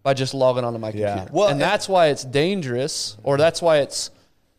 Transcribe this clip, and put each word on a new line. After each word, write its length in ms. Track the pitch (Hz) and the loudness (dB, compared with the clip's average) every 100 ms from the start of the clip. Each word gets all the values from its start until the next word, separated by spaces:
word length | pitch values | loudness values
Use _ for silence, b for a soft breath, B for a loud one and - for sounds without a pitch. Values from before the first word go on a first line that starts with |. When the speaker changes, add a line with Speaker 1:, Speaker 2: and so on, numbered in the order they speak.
Speaker 1:
by 100 | 139 | -2
just 200 | 131 131 | 0 -2
logging 300 | 135 127 127 | 2 2 2
onto 160 | 120 117 | -2 -4
my 120 | 110 | -8
Speaker 2:
Yeah. 160 | 107 104 | -4 -2
Speaker 1:
computer. 240 | 98 95 | -2 -4
Speaker 2:
Well, 140 | 156 202 | 0 2
Speaker 1:
And 60 | |
Speaker 2:
and 80 | 143 | 2
Speaker 1:
that's 280 | 165 208 - | 0 0 0
why 180 | 185 160 | 4 4
it's 160 | 135 | 2
dangerous, 920 | 131 139 165 202 139 120 147 - - - | -2 0 0 -2 -4 -4 -4 -6 -8 -8
or 120 | 135 139 | -2 2
that's 240 | 160 160 | 2 2
why 180 | 170 151 | 2 2
it's 320 | 135 - - _ b b _ | 2 -4 -10 _ b b _